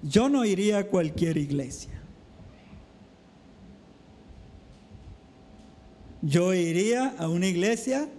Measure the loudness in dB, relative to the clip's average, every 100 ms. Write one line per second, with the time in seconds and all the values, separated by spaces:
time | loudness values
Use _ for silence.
0 | 4 4 4 4 2 2 2 2 2 0
1 | 0 0 0 0 0 -2 -4 -10 -14 -14
2 | -16 -20 -20 -20 -20 -20 -20 -20 -20 -20
3 | -20 -20 -20 -20 -20 -20 -20 -20 -20 -20
4 | -20 -20 -20 -20 -20 -20 -20 -20 -20 -20
5 | -20 -20 -20 -20 -20 -20 -20 -20 -20 -20
6 | -20 -8 0 2 4 2 2 2 2 2
7 | 0 -2 -2 0 2 2 2 0 0 -2
8 | -2